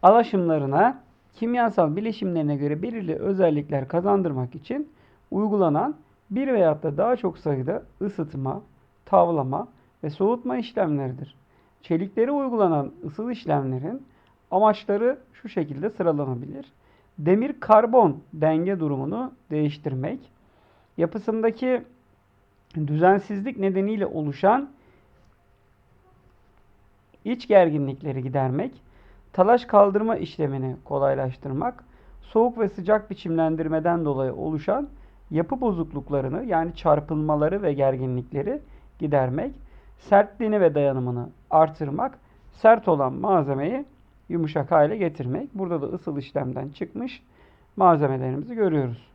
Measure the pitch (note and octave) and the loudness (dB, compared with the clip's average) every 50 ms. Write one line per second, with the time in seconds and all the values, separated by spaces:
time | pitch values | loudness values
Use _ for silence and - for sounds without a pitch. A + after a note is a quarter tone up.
0 | - F3+ G#3+ A#3 A#3 A#3 - G3 F3+ E3+ D#3+ D3+ C#3+ C3+ C#3 D#3 G3+ B3 C4+ - | 8 8 8 8 4 2 0 0 0 2 0 0 0 0 2 2 2 2 0 -2
1 | _ _ _ _ _ _ _ - A3+ A3+ A#3+ B3 A#3 A3+ - - F3 D3+ D3 F#3 | _ _ _ _ _ _ _ -6 -4 -2 0 0 0 0 2 2 2 2 0 -2
2 | G#3+ A3+ G#3 - G#3 F#3 F3 E3 D3+ D3 D3 C#3 C#3+ D3 D3+ D3+ F3+ A#3+ A3+ A#3 | -4 -6 -6 -4 -4 -4 -2 -2 0 0 -2 -2 -2 -4 -4 -4 -6 -8 -8 -8
3 | F#3+ E3 D#3+ - - G3 G3 F#3+ F#3+ E3+ D3+ D3 D3 D3 D#3+ C#3 C3+ C3 - E3+ | -6 -6 -6 -4 -2 -4 0 2 2 2 2 0 -4 -4 -4 -4 -4 -2 -4 -4
4 | F3 G3+ G3+ G3+ F#3 E3 C#3+ B2+ B2+ B2 - A2+ - - A#3+ C#4+ D4+ D4+ _ _ | 0 0 0 0 0 -2 -4 -4 -6 -8 -10 -16 -10 -8 -6 -6 -6 -8 _ _
5 | _ _ _ _ _ _ - F#3+ G#3+ G#3+ G3+ G#3 F#3+ E3 D3 D3+ G3 C#4+ D4+ - | _ _ _ _ _ _ -4 -4 -2 0 0 2 2 2 2 0 0 -2 -4 -8
6 | - _ _ _ _ _ G3+ A#3 C#4 C#4 B3+ A3 F#3 D#3+ D3+ D3+ - D#3+ C#3+ C#3+ | -14 _ _ _ _ _ -6 -4 -2 0 2 2 2 2 2 0 -4 -6 -2 0
7 | F#3+ A#3 B3 B3 - F#3 E3 - - D#3+ C#3+ C3 C3 C3+ F#3+ - - - _ _ | 0 0 0 -2 -2 -6 -6 -4 -4 -4 -4 -2 -2 -4 -6 -6 -8 -12 _ _
8 | F#3+ G#3 G3+ - D#3+ D3+ - C#3 C3+ C3 C3+ G3 - _ _ _ _ _ _ _ | -8 -6 -4 -6 -8 -6 -6 -8 -6 -6 -6 -8 -10 _ _ _ _ _ _ _
9 | _ - - F#3+ F3 E3+ E3+ D3+ C3+ C3 C3+ D#3+ A3+ - - _ _ _ _ _ | _ 2 4 4 4 4 2 -2 -2 -2 -4 -6 -6 -8 -14 _ _ _ _ _
10 | - D3+ D3 - F#3+ G#3 A#3+ A#3+ A#3+ B3 B3+ B3+ A3 - - - G3 D#3+ D3 C#3+ | -10 -10 -4 0 0 0 0 0 -2 -6 -4 -4 -6 -6 -2 -2 0 0 0 -2
11 | C3+ C3 B2+ C3 D3 B2+ _ _ _ _ _ _ _ _ _ _ _ - F3 E3 | -2 -4 -6 -10 -12 -16 _ _ _ _ _ _ _ _ _ _ _ -2 -2 -2
12 | F#3+ G3 - - A3+ B3+ C#4+ C#4+ C#4 C4 A#3+ A3 G3+ F3+ E3 D3 C#3 - - - | -2 -4 0 0 0 2 2 -2 -2 -2 0 2 2 2 2 0 -2 -4 -8 -12
13 | - D3+ D3+ - G#3+ A#3+ B3 - - D#3+ D3 C#3+ C3+ C3 C3 B2+ C3+ E3+ A#3 C#4 | -14 -12 -10 -8 -8 -8 -8 -8 -4 -2 -2 -2 -2 -2 -4 -6 -6 -8 -8 -10
14 | C#4 _ _ _ _ _ _ _ _ _ - F#3 G#3+ A3 G#3 G#3 - - G3+ G#3 | -12 _ _ _ _ _ _ _ _ _ 0 4 4 4 2 0 -2 -4 -2 0
15 | A3+ B3 C#4 C4+ - _ _ - _ A3 - - D#3+ C#3+ D3 C#3 D#3+ G#3 G#3 - | 0 -2 -2 -4 -10 _ _ -20 _ -8 -6 -6 -4 -4 -6 -8 -8 -8 -6 -2
16 | F#3+ E3+ D#3 D3 D3 C3 B2+ A#2+ C3 C#3 D3 C#3 C#3 - _ _ _ _ _ _ | -2 0 0 0 -2 -4 -6 -8 -8 -12 -14 -16 -16 -18 _ _ _ _ _ _
17 | _ _ _ - D3 E3 F#3 G#3 A#3 C#4+ D4 - - - G#3+ G#3+ A3 A3+ A#3 B3+ | _ _ _ -4 2 2 4 4 2 -2 -4 -8 2 6 6 6 6 6 6 6
18 | A3 E3 C3+ D#3 - _ - D#3 D3 D#3+ D#3+ D#3+ E3+ F#3 G3+ F3+ D#3+ D3+ C#3+ C3 | 6 6 2 -2 -10 _ -6 0 0 2 2 2 0 0 -2 -2 -2 -2 -2 -2
19 | C3+ C#3+ F#3 A3+ C4 B3+ - _ _ _ D3+ D3+ D3+ D3 D3 - - D3 C3 B2+ | -4 -4 -6 -6 -6 -8 -12 _ _ _ -2 0 0 -2 -2 -4 -8 -6 -6 -4
20 | C3 D#3+ A3+ C#4 - _ _ _ _ _ _ _ _ _ _ _ _ _ _ - | -6 -6 -8 -8 -12 _ _ _ _ _ _ _ _ _ _ _ _ _ _ -2
21 | E3 E3 - A3 G3+ - A3 A3 A3 A3+ A3 A3+ B3 B3+ B3+ A#3+ - - _ _ | -2 -2 -2 -6 -6 -4 -4 0 0 -2 -2 0 -2 -2 -2 -2 -4 -10 _ _
22 | _ _ _ _ _ _ _ _ _ _ _ _ _ _ _ D#3+ D3+ C#3+ D3+ D3+ | _ _ _ _ _ _ _ _ _ _ _ _ _ _ _ -6 -4 -2 0 4
23 | E3+ F#3 G3 G3+ G3+ - G#3+ G3 G3 C4 - G3+ F#3+ G3 F#3 G3 F#3+ G#3 A3 G#3 | 6 6 6 4 2 -4 -8 -6 -6 -8 -6 -2 -2 0 0 0 0 0 0 -2
24 | G3 - - D#3+ D3+ D3 C#3 - - F#3+ A3 C4+ C#4+ C#4 - _ _ _ _ _ | -4 -4 -4 -4 -4 -4 -4 2 2 4 4 4 0 -6 -14 _ _ _ _ _
25 | _ _ _ _ _ _ _ _ _ _ _ _ _ _ _ _ _ _ _ _ | _ _ _ _ _ _ _ _ _ _ _ _ _ _ _ _ _ _ _ _
26 | _ F#4 _ _ _ _ _ _ _ _ _ _ _ _ _ _ _ _ _ _ | _ _ _ _ _ _ _ _ _ _ _ _ _ _ _ _ _ _ _ _
27 | _ _ _ _ _ - B3+ A#3+ - - G#3+ G3 F3+ E3 D3+ D3+ C#3+ C#3 C3+ C3+ | _ _ _ _ _ -6 -6 -6 -2 6 6 8 8 6 4 0 -2 -4 -6 -8
28 | - D3+ C3 C3+ B2+ C3 B2+ C#3 C3 C3 B2+ D3 G3+ C4 - - _ - _ - | -8 -6 -6 -6 -6 -2 -2 0 0 0 0 -2 -4 -6 -8 -14 _ -20 _ -20
29 | _ - - - _ _ - - F#3 G3+ A#3+ B3 A#3+ - - G#3 G3+ G3+ F#3+ G#3 | _ -20 -20 -20 _ _ 0 2 4 4 4 4 2 4 6 6 6 6 4 0
30 | G#3+ A3+ A#3 - F3+ D3 - - D#3+ C3+ C#3 C3+ C3 C3 B2+ D3 - - D3 C#3 | 0 0 -2 -4 -6 -8 -4 -4 -4 -2 -2 -4 -6 -6 -8 -10 -10 -6 -4 0
31 | C#3 C#3 C#3 C3+ C3+ C3 C3 - - C#3 C3 C#3 - B3 A#3+ - - _ - - | 0 0 0 0 -2 -6 -6 -8 -10 -8 -6 -4 -4 -6 -6 -8 -20 _ -20 -20
32 | - - - - - - - A3 A3+ B3 A#3+ A3+ A3+ G3 G3+ - F3+ F3 G#3+ G#3+ | -20 -20 -20 -20 -20 -2 2 2 2 2 2 0 -2 -2 -2 -6 0 0 0 0
33 | G#3 - G3 - - E3+ E3 E3 E3 D#3+ D#3+ D#3+ D#3+ D#3 D#3+ D#3+ D#3 F3 E3+ E3 | 0 -6 -14 -10 -6 -4 0 0 2 0 0 -2 -4 -2 -2 0 0 0 0 0
34 | E3 D3 C#3 C3 C3+ C3 - - D3 D#3 D#3 D3+ D3+ - - B3+ D4 C#4 - - | -2 -2 -2 -2 -2 -4 -4 -6 -6 -6 -6 -4 -2 -2 -2 -2 -2 -6 -12 -20
35 | - - _ _ _ - D#3 D#3 E3+ - C#4 B3+ C4 A#3 F#3+ E3+ D#3+ D3+ - C#3+ | -20 -20 _ _ _ -6 -2 -2 -2 -2 -4 -2 -2 -2 -2 -2 -6 -6 -8 -12
36 | C3 - C#3+ C#3 C3+ C3+ C3 F#3 B3+ A#3+ F#3+ E3 E3 E3+ E3 - - E3 D3 D3 | -8 -4 -4 -2 -2 -2 -6 -6 -4 -2 -2 -2 -2 -2 -6 -4 2 2 2 2
37 | D3 D3+ D#3+ D3+ D3+ D#3 D3+ D3 D3+ D#3 F#3 G3+ G#3 E3+ C#3+ C#3 C#3 C3+ C3 B2+ | 2 -4 -4 -2 0 0 0 2 2 0 0 0 -2 -2 0 2 2 0 0 0
38 | C3 C3 B2+ B2 B2 - - C#3+ C#3 F#3 C4 D4 - - - - - - _ - | -4 -4 -4 -4 -6 -6 -6 -6 -4 -4 -6 -6 -8 -14 -20 -20 -20 -20 _ -8
39 | E3 D3+ D3 C#3+ C3 B2+ B2+ D#3 A3 C#4 - - - - - - _ - - _ | -6 0 0 0 0 0 -2 -4 -4 -6 -8 -12 -20 -20 -20 -20 _ -20 -20 _
40 | - - G#3 G3 G#3 G3+ - - A#3+ G#3+ G#3+ G#3 F#3 E3 D3 D3+ C#3+ C#3 C3+ C3 | -2 4 4 4 4 4 -2 -4 -2 0 2 4 4 4 4 4 2 2 0 0
41 | B2 B2 B2 A#2+ A#2+ B2 - _ _ _ - D#3 D#3+ D#3 D3+ - D#3 C#3 C#3 F#3 | -2 -4 -4 -6 -8 -10 -14 _ _ _ 4 4 4 4 2 -6 -6 -6 -4 -4
42 | A#3 C4+ - - _ _ _ _ _ - - - - A3 A3+ A3+ - G3 E3 C#3+ | -4 -6 -6 -12 _ _ _ _ _ -20 -20 4 6 6 6 6 4 0 2 2
43 | C#3 C3 C3 C3 B2+ G#3+ G3 E3+ D3 C#3 C#3 C3+ C#3 E3 A#3+ C4+ C#4+ - _ _ | 2 -2 -2 -4 0 2 2 2 2 0 -2 -2 -2 -4 -4 -6 -8 -10 _ _
44 | _ _ _ _ _ _ E3+ E3+ D#3+ D3+ D3+ - D3 D3+ E3+ D#3+ D3 D3+ G#3+ A3+ | _ _ _ _ _ _ -4 -4 -4 -2 -2 -4 -2 2 4 4 4 4 2 -2
45 | G3 E3+ D#3 - C3+ B2 C3 - C#4 - - G3 F#3+ F3+ E3+ D#3+ C#3 - - - | -2 -4 -4 -4 -6 -4 -4 -6 -6 -8 -8 -8 -6 -4 -4 -4 -4 -6 -8 -8
46 | - - D3+ C#3+ B2+ - _ D3 C3+ B2+ C3+ C3+ C3+ C#3+ C#3+ - F3+ - - - | -8 -6 -6 -6 -8 -6 _ -6 -6 -4 -6 -8 -8 -10 -8 -10 -10 -10 -8 -10
47 | A#3+ C4 - - _ _ _ _ - _ _ _ _ _ _ - F#3+ F3+ E3+ D3+ | -10 -10 -10 -14 _ _ _ _ -20 _ _ _ _ _ _ 4 6 6 6 6
48 | D3 C3+ C3+ C3 C3 C3 B2+ C#3 D3+ A#3 A#3+ A3+ G#3 F#3 D#3+ D3 C3+ B2 A#2 A#2 | 2 0 0 -2 -4 -4 -4 -6 -8 -8 -4 -2 0 0 0 0 -2 -2 -6 -10
49 | - _ _ | -14 _ _